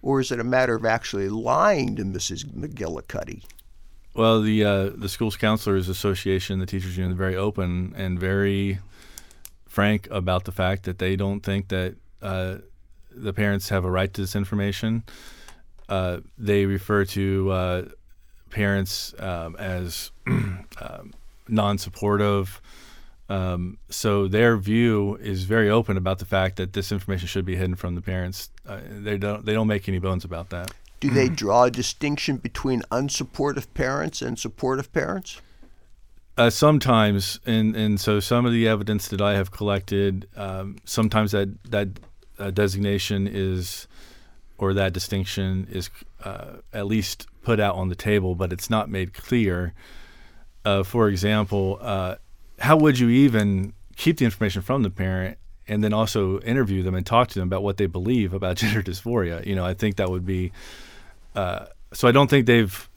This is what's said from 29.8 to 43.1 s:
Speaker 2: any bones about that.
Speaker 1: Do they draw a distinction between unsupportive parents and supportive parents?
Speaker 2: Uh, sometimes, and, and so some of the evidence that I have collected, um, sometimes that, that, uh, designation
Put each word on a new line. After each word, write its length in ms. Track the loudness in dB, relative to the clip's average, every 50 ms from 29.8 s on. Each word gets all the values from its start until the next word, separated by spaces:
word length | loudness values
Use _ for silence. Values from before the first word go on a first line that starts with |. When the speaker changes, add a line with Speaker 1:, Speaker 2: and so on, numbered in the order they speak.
| -2 -2
Speaker 2:
any 120 | -4 -2
bones 260 | 0 0 -2 -2 -4
about 240 | -6 -10 -10 -10 -8
that. 220 | -8 -8 -8 -10 -12 -16 -20 -20 -14 -4
Speaker 1:
Do 100 | -2 2
they 180 | 4 4 4 2
draw 360 | 0 -2 0 4 6 6 6
a 60 | 6
distinction 640 | 4 0 -4 -4 -4 -4 -2 -2 -2 -2 -2 -2 -4 -2
between 440 | -4 -6 -8 -4 -2 0 0 0 0 -2
unsupportive 760 | -2 -2 0 -2 -2 -4 -6 -8 -4 -2 -2 -2 -2 -4 -8 -10 -4
parents 460 | -2 -2 -2 0 -2 -4 -4 -4 -6
and 160 | -6 -6 -6 -6
supportive 540 | -6 -10 -8 -4 -2 -2 0 -2 -4 -2 -2
parents? 480 | -2 0 0 -2 -4 -6 -10 -16 -16 -18 -20 -20 -20 -20 -20 -20 -20 -20 -20 -20 -20 -20 -20 -20 -20 -20 -12 0 4
Speaker 2:
Uh, 120 | 4 4
sometimes, 880 | 6 6 6 6 6 6 4 4 4 6 6 4 4 2 0 -2 -6 -8 -4
and, 300 | 0 2 2 2 2 2
and 240 | 2 0 0 0 0
so 200 | 2 2 2 2
some 260 | 2 2 2 2 4 4
of 40 |
the 160 | 4 4 4 4
evidence 400 | 4 2 0 0 -2 -2 -2 -4
that 120 | -2 0
I 120 | 2 2 2
have 160 | 2 0 -2
collected, 760 | -4 -4 0 0 0 0 -2 0 0 2 2 2 0 -2 -6 -10 -14
um, 420 | -12 -10 -8 -8 -8 -8 -10 -12 -14 _
sometimes 460 | -6 0 2 2 4 4 2 2 2 2
that, 160 | 0 0 -2 -4 -12 -10 -4
that, 160 | -2 -2 -2 -2 -6 -12 -16 -20 -20 -20 -20 -20 -14 -10
uh, 100 | -8 -4
designation 760 | 0 2 2 2 2 0 0 0 0 0 0 -2